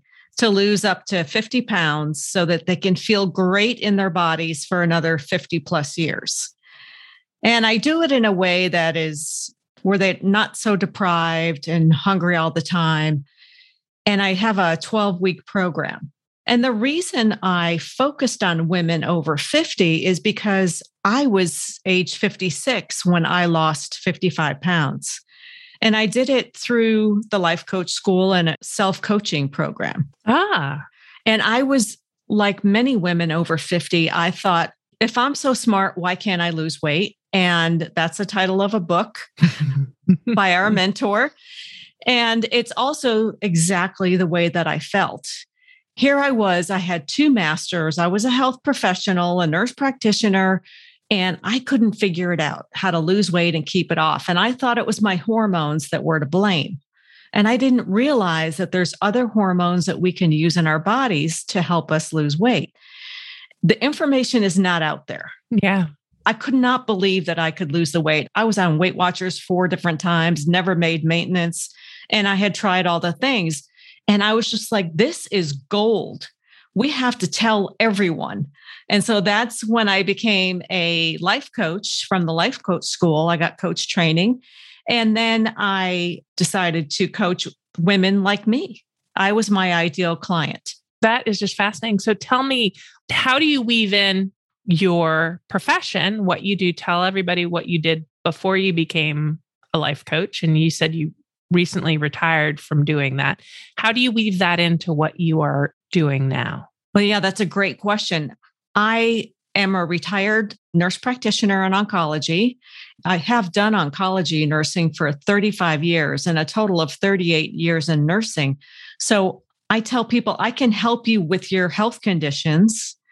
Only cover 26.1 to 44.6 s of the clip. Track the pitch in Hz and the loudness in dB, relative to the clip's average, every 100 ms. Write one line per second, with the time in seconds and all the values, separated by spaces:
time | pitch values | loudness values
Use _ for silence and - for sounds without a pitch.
26.1 | 233 262 254 - - - 240 226 220 214 | 0 0 0 -2 -10 -2 0 2 2 2
27.1 | 208 220 208 170 170 - 190 175 - - | 0 0 0 0 0 -4 -6 -4 -4 0
28.1 | 185 190 185 165 - - - 196 - - | 2 4 4 2 -2 -8 -2 -2 -2 -2
29.1 | 208 208 156 139 143 147 - 64 - - | -2 0 -4 -4 -4 -6 -4 -8 -4 -6
30.1 | _ 214 269 415 269 139 143 - _ - | _ 0 2 2 -2 -2 -8 -12 _ -20
31.1 | - 226 220 208 233 269 269 208 - _ | -4 0 2 2 2 2 2 0 -6 _
32.1 | _ _ 208 202 202 202 214 254 240 175 | _ _ 0 0 2 2 2 2 2 0
33.1 | 170 170 160 170 165 - 175 - 170 160 | 0 0 0 0 -2 0 -2 0 0 2
34.1 | - 170 175 196 170 165 - _ _ 233 | 0 -2 0 0 2 0 -8 _ _ -2
35.1 | 247 262 277 277 247 233 196 190 180 175 | 0 0 0 -2 0 2 2 0 -2 -4
36.1 | 185 214 180 170 160 160 - 156 151 202 | -4 -2 -2 -2 -2 -4 -4 -2 0 -2
37.1 | - _ 190 180 170 165 170 165 - 165 | -6 _ 0 2 2 2 0 -2 -2 -2
38.1 | - 196 208 185 190 196 214 170 175 220 | -4 -4 0 0 2 0 -2 0 -2 -2
39.1 | - - - 165 - 151 139 135 - - | -8 -18 0 0 2 -2 -2 -4 -2 0
40.1 | 180 - 214 190 180 202 196 190 196 226 | 2 2 2 4 2 2 2 0 0 0
41.1 | 208 277 - - - - - - _ - | 0 -2 -6 -20 -20 -20 -20 -20 _ 0
42.1 | 240 233 226 220 240 233 - 262 302 247 | 2 2 0 0 0 -2 -2 -2 0 0
43.1 | 220 220 - 202 165 170 185 185 - 185 | 2 0 -2 0 0 2 0 -2 -2 0
44.1 | 180 180 175 170 175 | 2 2 2 0 0